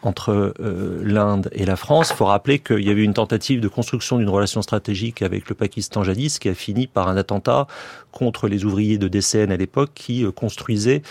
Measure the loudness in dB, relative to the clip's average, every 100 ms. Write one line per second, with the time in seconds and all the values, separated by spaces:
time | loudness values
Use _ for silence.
0 | -4 -4 0 2 2 -2 -6 -4 -4 -4
1 | 0 2 4 2 -2 -2 0 0 2 2
2 | 4 2 4 4 4 0 2 0 2 4
3 | 4 2 0 0 0 0 0 -2 -4 -4
4 | -2 0 2 2 0 -2 -2 -2 -2 -4
5 | -4 -4 -4 -4 -6 -4 -4 -4 -6 -2
6 | -2 0 -2 -2 -4 -4 -4 -2 -2 0
7 | 0 0 0 -2 2 2 0 -6 -18 -20
8 | -16 -4 -2 -2 -2 0 0 0 2 2
9 | 0 0 0 2 2 0 -2 -2 -2 -4
10 | -6 -2 -2 -2 -6 -6 -4 0 2 2
11 | 0